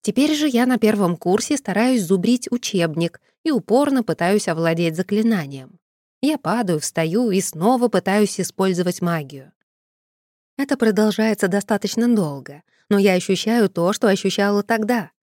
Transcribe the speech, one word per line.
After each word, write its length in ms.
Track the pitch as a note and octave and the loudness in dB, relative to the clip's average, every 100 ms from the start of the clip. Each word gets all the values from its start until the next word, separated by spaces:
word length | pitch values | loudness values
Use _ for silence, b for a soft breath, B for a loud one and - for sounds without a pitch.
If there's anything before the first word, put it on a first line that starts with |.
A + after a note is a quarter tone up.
Теперь 340 | - G#3 D4 | -2 0 0
же 140 | D4+ D4+ | 2 0
я 160 | A#3+ | 2
на 140 | B3+ B3 | 2 2
первом 400 | G#3+ G#3+ F#3 F3 | 2 2 0 0
курсе 400 | F3 G3 - G#3 | 0 0 0 -4
стараюсь 440 | - F#3 A#3+ B3+ | -2 0 2 2
зубрить 480 | E3+ F#3+ F3+ A#3+ - | 2 0 2 0 0
учебник 720 | A#3+ - F#3+ E3+ D#3 E3+ - _ _ | -4 -4 -2 -2 0 -4 -4 _ _
и 60 | D#4+ | -2
упорно 520 | C4+ - A3+ D4 C4+ | -2 2 2 2 0
пытаюсь 460 | A#3 D#3+ F3 G3+ G3 | -2 -2 0 0 0
овладеть 480 | D#3+ E3 E3 E3+ D#3+ | -2 0 0 -2 -2
заклинанием. 800 | F#3 G3+ A3 G#3+ C#3+ C3+ C3 _ _ _ _ _ | -2 0 2 0 -2 -12 -16 _ _ _ _ _
Я 140 | C4+ D#4 | -2 -2
падаю, 400 | - A3 G#3 D#3+ | -2 -2 0 -2
встаю 540 | - - D#3+ F#3 B3 | -2 -2 -2 0 0
и 80 | F#3+ | 0
снова 480 | F#3 D#3 F#3 B3+ A#3+ | -2 -2 0 2 2
пытаюсь 520 | G3 - G3+ G#3 - | 0 0 2 0 -2
использовать 600 | F3+ - F#3+ F3+ F3+ F3 | -8 -2 -2 0 -2 -2
магию. 500 | F3 E3 C#3 C#3 C3+ _ _ _ _ _ _ _ _ _ _ - | -2 -4 -6 -16 -20 _ _ _ _ _ _ _ _ _ _ -8
Это 200 | C#4 C#4+ | -8 0
продолжается 720 | A3 G#3+ G#3+ G#3 A3 G#3 G3 | 0 2 2 2 0 0 0
достаточно 640 | G3 - G#3 G3+ - A#3+ | -2 -2 -4 -2 -2 0
долго, 480 | A3+ D#3+ C#3+ - C#3+ _ _ _ | 2 0 -6 -14 -20 _ _ _
но 80 | G3+ | 2
я 160 | G3 | 4
ощущаю 540 | F3+ - F#3+ - A#3 G3+ | 2 0 -2 0 2 2
то, 240 | - E3+ | 2 -2
что 140 | - A3+ | 2 0
ощущала 560 | F#3+ G3 F#3 G3+ G3+ | 2 0 0 0 0
тогда 480 | G3+ A3+ G#3+ B3 E3 _ | 0 -2 0 -2 -4 _